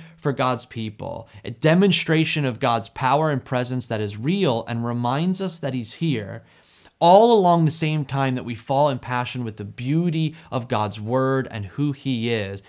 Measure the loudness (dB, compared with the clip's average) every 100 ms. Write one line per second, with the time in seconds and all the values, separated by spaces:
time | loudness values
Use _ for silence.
0 | -12 -6 -4 0 0 -2 -6 -10 -10 -8
1 | -10 -10 -14 -14 -12 0 4 6 6 4
2 | 2 2 2 0 -2 0 0 0 -2 -2
3 | 2 2 2 0 -2 -2 -2 -4 -4 -4
4 | -4 -4 -2 0 2 0 -2 -4 -4 -2
5 | -2 0 0 -2 -4 -6 -6 -6 -8 -4
6 | -2 -2 -4 -12 -16 _ _ _ -20 _
7 | 6 8 8 6 6 6 4 2 -2 -2
8 | -2 -2 -2 -2 -6 -8 -4 0 0 0
9 | -4 -4 -4 -6 -8 -8 -12 -8 -2 0
10 | 2 0 -2 -4 -8 -8 -4 -2 -2 -6
11 | -4 0 0 0 -2 -8 -8 -4 -4 -2
12 | -4 -2 -2 -2 -4 -8